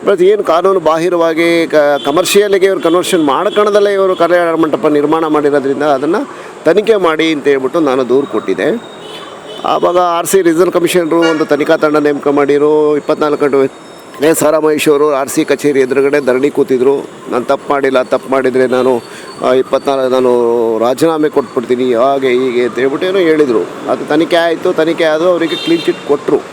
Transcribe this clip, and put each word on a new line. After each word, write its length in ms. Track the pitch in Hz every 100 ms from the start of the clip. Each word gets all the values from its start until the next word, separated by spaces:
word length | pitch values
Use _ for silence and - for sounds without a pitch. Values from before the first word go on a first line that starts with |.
| -
ಮತ್ತು 160 | 196
ಏನು 180 | 180 208
ಕಾನೂನು 380 | 190 165 185 190
ಬಾಹಿರವಾಗಿ 840 | 156 160 170 175 165 160 170 170 160
ಕ-, 80 | 151 147 143
ಕಮರ್ಷಿಯಲ್‌ಗೆ 640 | 143 156 180 202 208 196 190
ಇವರು 140 | 185
ಕನ್ವರ್ಷನ್ 440 | 165 170 170 185
ಮಾಡ್ಕೊಳದಲ್ಲೇ 680 | 147 135 190 202 208 208 202
ಇವರು 240 | 196 190 180
ಕಲ್ಯಾಣ 380 | 170 175 170
ಮಂಟಪ 320 | 165 160 131 156
ನಿರ್ಮಾಣ 400 | 147 147 160 160
ಮಾಡಿರೋದ್ರಿಂದ 560 | 151 147 143 135 131
ಅದನ್ನು 460 | 151 135 151 196 285 - - -
ತನಿಖೆ 320 | - 175 214 214
ಮಾಡಿ 360 | 175 156 160
ಅಂತ 120 | 151
ಹೇಳ್ಬಿಟ್ಟು 360 | 139 139 131 156
ನಾನು 280 | 147 131 123
ದೂರು 180 | 127 143
ಕೊಟ್ಟಿದ್ದೆ. 420 | 110 98 90 117 226 - - - - - - - -
ಆವಾಗ 340 | - 151 175 175
ಆರ್ 280 | 180 170 170
ಸಿ 160 | 196
ರೀಜನಲ್ 300 | 170 160 180
ಕಮಿಷನರು 480 | 175 170 180 165 165
ಒಂದು 240 | 165 156
ತನಿಖಾ 320 | 151 143 151 160
ತಂಡ 200 | 156 151
ನೇಮಕ 320 | 147 143 147
ಮಾಡಿರು, 680 | 143 143 143 151 151 151 151
ಇಪ್ಪತ್ನಾಲ್ಕು 480 | - 156 151 147
ಗಂಟೆ 440 | 143 135 135 - - - - - 147
ಎಸ್ 140 | 160
ಆರ್ 120 | 147
ರಮೇಶ್ 340 | 156 156 151 156
ಅವರು 260 | 143 151
ಆರ್ 140 | 135 135
ಸಿ 160 | 156
ಕಚೇರಿ 360 | 156 139 147 135
ಎದುರುಗಡೆ 400 | 127 135 139 143 135
ಧರಣಿ 240 | 127 143
ಕೂತಿದ್ರು. 440 | 143 139 131 127 139 - - -
"ನಾನು 140 | 117
ತಪ್ಪು 280 | 117 139 -
ಮಾಡಿಲ್ಲ, 300 | 143 135 131
ತಪ್ಪು 300 | 160 131 -
ಮಾಡಿದರೆ 340 | 131 131 127 127
ನಾನು, 360 | 127 127 120 - - - -
ಆ, 80 | 123
ಇಪ್ಪತ್ನಾಲ್ಕು, 560 | 131 127 135 131 135 131
ನಾನು 220 | 131 127 123 120 117 113 110
ರಾಜೀನಾಮೆ 500 | 113 127 165 156 151
ಕೊಟ್ಬಿಡ್ತೀನಿ," 680 | 139 120 - 113 123 127
ಹಾಗೆ 340 | 117 131 139 135
ಹೀಗೆ 360 | 123 131 120
ಅಂತ 140 | 123 104
ಹೇಳ್ಬಿಟ್ಟು 300 | 135 147 185
ಏನೋ 100 | 196
ಹೇಳಿದರು. 720 | 170 156 147 107 87 - -
ಅದು 140 | 120 135
ತನಿಖೆ 280 | 151 165 170
ಆಯಿತು, 360 | 170 165 185
ತನಿಖೆ 320 | 170 160 160
ಆದರೂ 240 | 160 156 175
ಅವರಿಗೆ 280 | 175 160 160
ಕ್ಲೀನ್ 260 | - 165
ಚಿಟ್ 260 | 170 - -
ಕೊಟ್ಟರು. 320 | 143 - 147 -